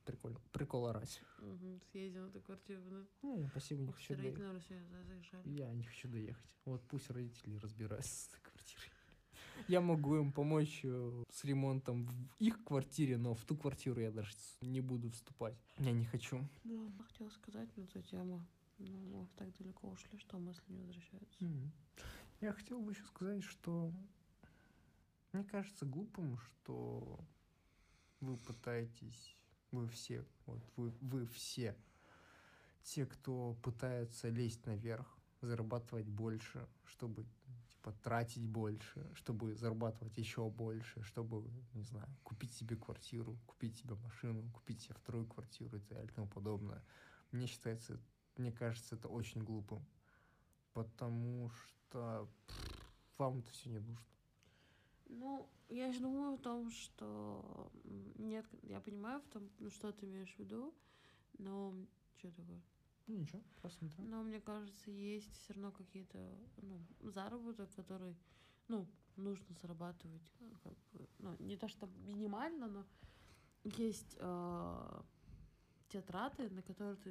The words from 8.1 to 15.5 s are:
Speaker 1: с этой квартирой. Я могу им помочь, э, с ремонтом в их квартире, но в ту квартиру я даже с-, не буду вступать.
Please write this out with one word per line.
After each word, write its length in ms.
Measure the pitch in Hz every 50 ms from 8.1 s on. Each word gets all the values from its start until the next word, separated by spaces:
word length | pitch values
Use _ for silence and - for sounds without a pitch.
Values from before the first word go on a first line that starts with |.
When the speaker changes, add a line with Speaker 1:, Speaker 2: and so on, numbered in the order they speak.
Speaker 1:
с 180 | - - - -
этой 120 | - -
квартирой. 500 | - - - - - - - - - - - - - - - - - - - - - - - 269 220 -
Я 120 | 180 180
могу 340 | 175 175 165 151 143 139 151
им 160 | 151 147 143
помочь, 480 | - 147 143 151 156 156 151 151 - - -
э, 400 | 131 127 123 123 120 120 120 120 -
с 140 | - - -
ремонтом 640 | 143 139 135 135 135 135 135 135 139 123 120 120
в 240 | 120 123 123 123 127 - -
их 260 | 214 220 220 - -
квартире, 540 | - 147 135 135 - - - 151 131 127 117
но 160 | 120 120 113
в 100 | 117 -
ту 120 | - 160
квартиру 440 | 147 - 143 131 - - 131 120 117
я 100 | 113 110
даже 220 | 107 110 101 101
с-, 260 | - - - - - -
не 180 | 123 127 131 131
буду 300 | 131 127 127 120 120 117
вступать. 440 | 117 - - - - - 117 110